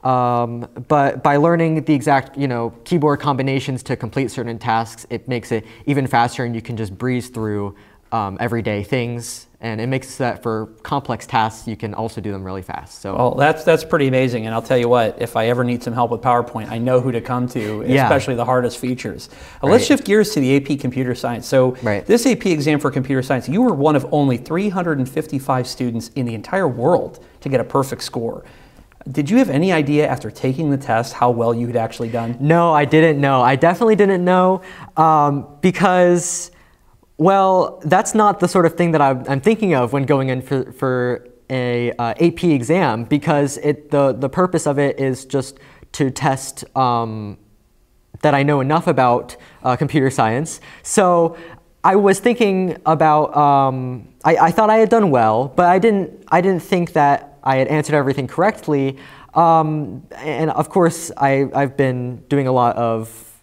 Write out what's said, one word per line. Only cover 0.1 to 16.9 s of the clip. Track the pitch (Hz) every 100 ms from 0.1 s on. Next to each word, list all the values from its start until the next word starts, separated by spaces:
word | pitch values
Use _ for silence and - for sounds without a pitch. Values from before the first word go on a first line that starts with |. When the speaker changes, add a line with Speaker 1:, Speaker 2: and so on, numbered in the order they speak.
| 127 123 120 120 120 120 - 123
Speaker 1:
but | 151 139 -
by | 147 143
learning | 160 170 165 160
the | 139
exact, | 143 120 139 - -
you | 139
know, | 120 117 - -
keyboard | 175 151 143
combinations | 147 131 135 135 131 127
to | - 123
complete | 113 135 127
certain | - 117 113
tasks, | 120 113 113 - -
it | 117 -
makes | 123 -
it | 113 - - -
even | 143 131
faster, | 117 120 -
and | 120 113
you |
can | 113 117
just | 110 95
breeze | 127 123 120
through, | 113 110 104 101 98 - _ _
um, | 117 101 95
everyday | 120 117 113 104
things. | 104 131 120 120 117 - - _
And | 113 107
it | 120
makes | 131 131
it |
so | - 127
that | -
for | 120 110 107 -
complex | - 143 - 113 -
tasks, | 120 110 - -
you | 107
can | 113
also | 101 113 -
do | 101
them | 98
really | 95 95
fast. | 90 - - -
So. | 98 95
Speaker 2:
Well, | 123 -
that's, | 143 156
that's | - 160 -
pretty | 170 135
amazing. | 127 131 117 110
And |
I'll | 113
tell | 113 131
you | 117
what, | 123 110 -
if | 117 117
I | 113
ever | 123
need | 120 120
some | 120
help | 120 120
with | 117
PowerPoint, | 131 120 120 113 107
I | 113
know | 123